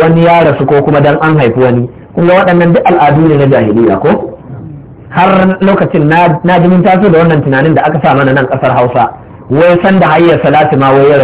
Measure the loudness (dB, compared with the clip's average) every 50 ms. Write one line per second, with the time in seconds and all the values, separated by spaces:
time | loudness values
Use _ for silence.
0 | 2 2 2 2 2 2 2 2 2 0 0 -2 -2 -2 0 0 0 0 0 0
1 | 0 0 0 0 -2 -2 0 0 0 0 0 0 0 0 0 -2 -4 -6 -10 -16
2 | -20 -10 -6 -2 0 2 2 2 2 2 0 0 2 2 0 0 0 0 0 2
3 | 0 0 2 2 2 2 2 0 2 0 0 0 0 0 0 0 0 0 0 -2
4 | -2 -2 -2 -2 -4 -10 -14 -18 -18 -18 -18 -18 -16 -18 -18 -20 -20 -20 -20 -20
5 | -20 -8 -4 -2 0 0 0 0 0 0 -2 -2 0 0 0 0 -2 -2 -2 -2
6 | 0 0 2 2 2 0 0 -2 -2 0 0 2 2 2 2 2 2 2 2 2
7 | 2 2 2 2 2 2 0 0 -2 -2 -2 0 0 0 0 0 -2 -2 -4 -2
8 | -2 0 0 0 0 0 0 -2 -2 -2 -4 -4 -2 -2 0 0 -2 -2 0 -2
9 | -2 -2 -4 -10 -20 -20 -20 -20 -8 -4 0 0 2 2 2 2 0 0 0 2
10 | 2 2 2 2 2 2 0 0 0 0 0 0 0 0 0 0 0 2 2 2
11 | 2 2 2 2